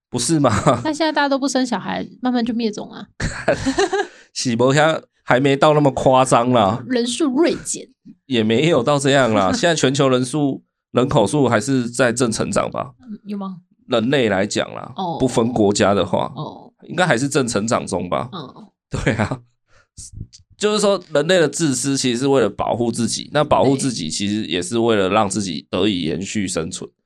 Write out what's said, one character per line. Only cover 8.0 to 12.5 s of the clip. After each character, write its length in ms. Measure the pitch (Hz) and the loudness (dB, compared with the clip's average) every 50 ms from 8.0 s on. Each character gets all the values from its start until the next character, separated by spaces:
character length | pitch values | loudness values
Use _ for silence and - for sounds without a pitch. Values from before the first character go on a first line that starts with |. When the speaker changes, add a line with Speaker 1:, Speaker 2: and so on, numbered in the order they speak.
| _ - - _ _ | _ -20 -20 _ _
Speaker 1:
也 160 | - 131 117 | -2 0 2
没 260 | 110 107 113 120 156 165 | 2 4 4 4 4 4
有 140 | 170 127 | 4 2
到 160 | 113 147 147 143 | 2 2 0 2
这 120 | 135 139 | 2 4
样 220 | 139 139 131 117 | 4 4 4 4
啦。 200 | 110 104 95 92 | 4 2 2 2
Speaker 2:
<laughs> 20 | 98 | 2
Speaker 1:
现 160 | - - 170 | 2 2 0
在 40 | 165 | 2
全 200 | 147 - 131 139 | 2 2 0 2
球 140 | 135 143 135 | 2 2 2
人 140 | 127 127 | 4 2
数， 400 | 127 123 143 156 147 135 131 - _ _ _ _ _ _ | 0 -2 0 0 0 0 -2 -4 _ _ _ _ _ _
人 180 | - 127 127 - | 0 0 0 2
口 180 | - 143 107 | 2 2 2
数 220 | 98 - 151 135 117 | 2 2 2 2 2
还 100 | 120 110 | 2 0
是 300 | 110 135 135 131 120 117 | 0 0 -2 -2 -2 -4
在 240 | 120 - 131 120 | -2 0 0 0
正 180 | 113 123 127 113 | 2 0 -2 -2
成 200 | 107 - - - | 0 -2 -4 -2